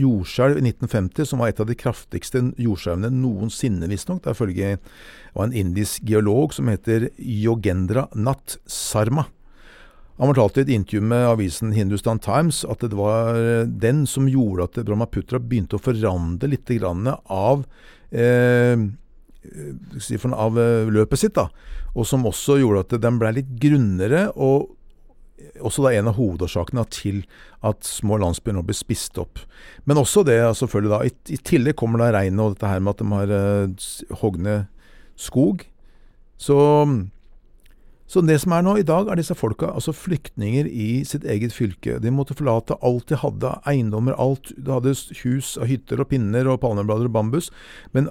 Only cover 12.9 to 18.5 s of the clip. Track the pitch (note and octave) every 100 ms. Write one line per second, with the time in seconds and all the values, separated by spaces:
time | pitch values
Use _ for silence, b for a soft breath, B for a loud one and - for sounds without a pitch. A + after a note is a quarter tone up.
12.9 | G2+ G#2 A2+ A2+ A#2 A#2 A#2 A#2 A2+ A2+
13.9 | D3+ C#3 - C3+ C3 A2+ F#2 F2 - G#2+
14.9 | G#2 A2+ - - B2 A#2+ B2 F2 G#2 B2
15.9 | A2+ G#2+ F2+ E2 F2 C#3 C3+ - A#2 F#2+
16.9 | F2 A#2 - - F#2+ G#2 C#3+ C3 b b
17.9 | b b A#2 A#2+ B2 B2